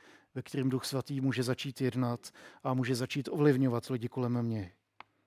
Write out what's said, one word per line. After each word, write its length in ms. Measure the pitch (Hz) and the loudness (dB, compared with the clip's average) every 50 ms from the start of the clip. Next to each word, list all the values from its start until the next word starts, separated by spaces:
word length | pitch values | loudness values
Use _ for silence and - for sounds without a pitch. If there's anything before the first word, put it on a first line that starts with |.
| - - - - _ _ - | -20 -20 -20 -20 _ _ -10
ve 80 | 131 | -10
kterém 280 | - - - 143 127 135 | -8 -4 -2 0 2 2
Duch 140 | 131 127 - | 0 0 -2
Svatý 360 | - 139 131 - - 143 135 | -2 -4 -4 -2 -4 -2 0
může 220 | 131 135 120 127 | 0 0 0 0
začít 380 | 123 123 127 - - 139 127 - | 0 0 -2 -2 -4 -6 -2 -2
jednat 500 | 135 123 113 127 127 120 120 117 - - - - - - - - - | 0 0 2 0 0 0 -2 -4 -8 -14 -20 -20 -20 -20 -14 -6 -2
a 100 | 135 127 | 0 0
může 200 | 131 123 120 131 | 2 2 2 0
začít 340 | 113 131 - - 143 127 - | 0 -2 -2 -2 -4 -4 -2
ovlivňovat 640 | - 156 147 147 131 127 135 127 120 117 - - | 2 4 6 6 6 6 4 2 2 0 -2 -2
lidi 180 | 131 117 113 117 | -4 -4 -4 -4
kolem 340 | - 131 123 120 123 120 | -2 -2 0 0 2 0
mě. 300 | 117 113 113 107 92 87 - _ _ _ _ - - _ _ _ _ | 0 0 -2 -2 -4 -6 -12 _ _ _ _ -20 -20 _ _ _ _